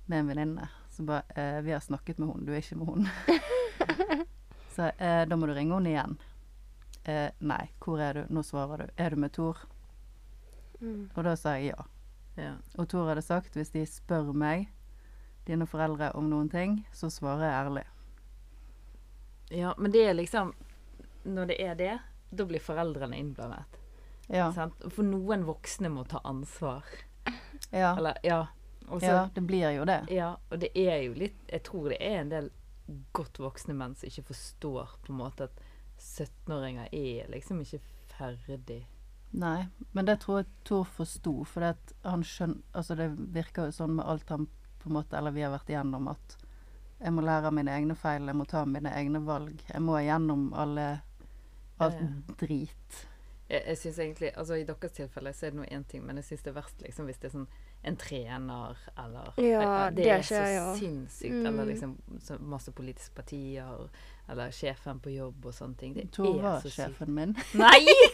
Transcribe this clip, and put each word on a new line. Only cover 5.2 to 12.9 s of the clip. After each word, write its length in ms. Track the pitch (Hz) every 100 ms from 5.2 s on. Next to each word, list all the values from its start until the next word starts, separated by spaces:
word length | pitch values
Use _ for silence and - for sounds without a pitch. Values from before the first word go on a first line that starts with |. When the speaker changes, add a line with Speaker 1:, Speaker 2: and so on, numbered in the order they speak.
| 160
Speaker 1:
da 100 | 170
må 120 | 156
du 60 |
ringe 200 | 143 151
hun 140 | 190 180
igjen.» 280 | 151 - 147 - - - - - - - - -
«Eh, 260 | 151 147 -
nei, 300 | 151 - - -
hvor 200 | - 160
er 140 | 147
du? 80 | 143 156
Nå 140 | 160
svarer 420 | 147 143 139 151 -
du. 60 | -
Er 120 | 170
du 60 | 147
med 140 | 143
Tor?» 240 | - 165 165 - - - - - - - - - - - -
Speaker 2:
Mm. 300 | 226 214 196 -
Speaker 1:
Og 80 |
da 100 | 170 165
sa 200 | 151 135
jeg 160 | 143
ja. 100 | - 147 - - - - -
Speaker 3:
Ja. 180 | 147 - - -
Speaker 1:
Og 100 |
Tor 180 | 165